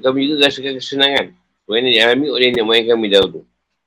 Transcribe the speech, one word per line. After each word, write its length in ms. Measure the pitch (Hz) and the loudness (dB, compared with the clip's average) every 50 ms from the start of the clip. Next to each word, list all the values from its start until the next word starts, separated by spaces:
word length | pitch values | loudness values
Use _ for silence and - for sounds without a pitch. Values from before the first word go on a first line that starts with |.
| 117 | -2
kami 240 | 131 131 139 135 | -2 0 0 -2
juga 240 | 143 156 143 143 139 | -2 0 0 0 0
rasakan 240 | 139 131 127 139 135 127 123 | 0 -4 -8 -10 -10 -10 -10
kesenangan. 440 | - 139 139 139 139 139 127 92 - - _ _ _ _ _ _ | -8 -4 -2 -2 0 0 -2 -4 -6 -12 _ _ _ _ _ _
Sebenarnya 280 | - 107 117 127 127 117 | -4 -4 -2 0 2 2
dialami 320 | 110 113 117 123 131 147 | 4 4 4 2 2 0
oleh 200 | 147 120 123 127 123 | -2 -2 0 0 0
nenek 140 | 123 120 107 | 2 0 0
moyang 200 | 110 113 117 113 117 | 2 2 0 2 2
kami 160 | 120 113 110 | 0 0 2
dahulu. 320 | 104 98 98 95 92 80 80 - _ _ _ _ _ _ _ _ | 2 2 2 2 0 -4 -12 -18 _ _ _ _ _ _ _ _